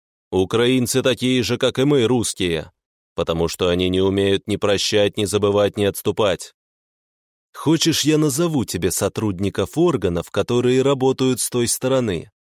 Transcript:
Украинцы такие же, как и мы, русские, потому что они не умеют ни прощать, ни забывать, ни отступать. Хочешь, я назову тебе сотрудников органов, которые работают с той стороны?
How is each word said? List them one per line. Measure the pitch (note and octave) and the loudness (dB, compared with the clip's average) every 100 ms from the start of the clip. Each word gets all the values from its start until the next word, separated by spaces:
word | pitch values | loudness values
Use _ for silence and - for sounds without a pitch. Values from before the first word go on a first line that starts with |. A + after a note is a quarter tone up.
| _ _ - | _ _ -4
Украинцы | F#2 F#2 A2+ A#2+ C3 A#2+ B2+ | -2 0 2 2 2 0 0
такие | B2+ A#2+ B2+ B2+ | 0 0 0 0
же, | G#2+ A#2+ | 0 0
как | B2+ - | -2 0
и | |
мы, | C#3 C#3+ A2 | 2 4 4
русские, | B2+ G2 - F2+ D#2+ - _ _ _ _ | 2 0 -4 -2 -2 -6 _ _ _ _
потому | - F2 E2 E2 | -6 -2 0 -2
что | - F2+ | 0 0
они | F2+ F#2 | 2 0
не | F#2 | 2
умеют | F#2+ G2 G2 G2 - | 2 2 2 0 -2
ни | G2 | -2
прощать, | G#2 G2 - G#2+ G2+ - | 0 0 0 0 0 0
ни | |
забывать, | G2+ G#2 G2+ G2+ G2+ G#2+ | -2 0 2 2 2 0
ни | |
отступать. | G2+ - G#2 G2+ G#2 E2 - _ _ _ _ _ _ _ _ _ _ | -2 -2 -4 0 0 0 -6 _ _ _ _ _ _ _ _ _ _
Хочешь, | - C#3 D#3+ E3 - | -6 0 2 2 0
я | C#3+ D#3 | 2 2
назову | D3+ B2+ F3 D3 | 2 0 -2 0
тебе | G2 F#2 F2 | -2 -2 -2
сотрудников | - G2 - G#2+ F2+ G2 - F#2+ - | -2 -2 -2 -4 -2 -4 -2 -4 0
органов, | F3 C3 F#2 E2+ - | 0 2 -2 -2 -4
которые | G#2 G2 A#2+ B2 C3 | -4 0 0 2 2
работают | C3+ C#3 C3 C3 C3 B2+ | 2 2 0 2 0 0
с | - | -2
той | B2 A#2+ | -2 -2
стороны? | - C3 C3 A#2 E2 - _ | -2 0 0 0 -4 -8 _